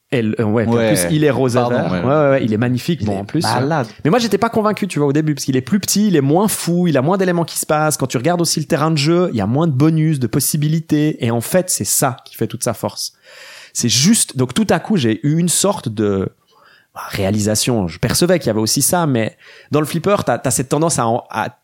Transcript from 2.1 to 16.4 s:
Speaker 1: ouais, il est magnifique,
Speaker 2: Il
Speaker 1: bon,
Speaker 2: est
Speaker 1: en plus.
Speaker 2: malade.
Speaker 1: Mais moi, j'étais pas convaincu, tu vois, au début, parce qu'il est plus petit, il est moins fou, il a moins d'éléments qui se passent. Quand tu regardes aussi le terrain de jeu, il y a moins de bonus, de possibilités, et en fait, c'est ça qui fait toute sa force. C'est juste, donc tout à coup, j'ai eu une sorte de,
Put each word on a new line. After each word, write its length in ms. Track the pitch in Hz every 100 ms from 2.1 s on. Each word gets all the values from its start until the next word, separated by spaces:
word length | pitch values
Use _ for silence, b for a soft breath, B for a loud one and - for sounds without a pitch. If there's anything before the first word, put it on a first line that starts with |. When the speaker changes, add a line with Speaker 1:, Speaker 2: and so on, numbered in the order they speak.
| 151 143
Speaker 1:
ouais, 160 | 135 120
il 80 |
est 40 | 107
magnifique, 420 | 123 123 - 170
Speaker 2:
Il 60 | 101
Speaker 1:
bon, 60 |
Speaker 2:
est 60 | 98
Speaker 1:
en 40 | 104
plus. 160 | 156
Speaker 2:
malade. 460 | 107 123 135 160 117 -
Speaker 1:
Mais 80 | 147
moi, 80 | 233
j'étais 180 | 226 196
pas 120 | 226
convaincu, 380 | 233 208 202 190
tu 120 | 143
vois, 80 | 147
au 60 |
début, 200 | 143 156
parce 120 | 143 -
qu'il 120 | 127
est 40 |
plus 180 | 123 202
petit, 280 | - 196 214
il 60 | 160
est 60 |
moins 260 | 135 165 214
fou, 380 | - - 175 180
il 100 | 139
a 60 |
moins 160 | 135 190
d'éléments 260 | 185 170
qui 140 | 160 -
se 80 | -
passent. 320 | 151 156 147
Quand 80 | 135
tu 120 | 127
regardes 220 | 139 175
aussi 200 | 165 -
le 80 | 147
terrain 240 | 151 160
de 60 | 160
jeu, 300 | 143 170 175
il 60 | 117
y 40 |
a 60 | 98
moins 180 | 135 170
de 60 |
bonus, 460 | 127 156 160 156 147
de 80 | 117
possibilités, 1000 | 143 - 151 147 165 160 151 151 - 117
et 60 |
en 100 | 117
fait, 300 | - 185 180
c'est 140 | - -
ça 320 | - 139 123
qui 120 | - -
fait 100 | 110
toute 180 | 120
sa 120 | 123 107
force. 380 | 104 - - B B B B B B
C'est 160 | - 120
juste, 480 | 117 160 233 - 131
donc 160 | 127
tout 140 | - 220
à 100 | 175
coup, 160 | - 208
j'ai 240 | 117 110 147
eu 140 | 160
une 100 | 175
sorte 400 | - 190 202 -
de, 400 | 107 104 98 92 -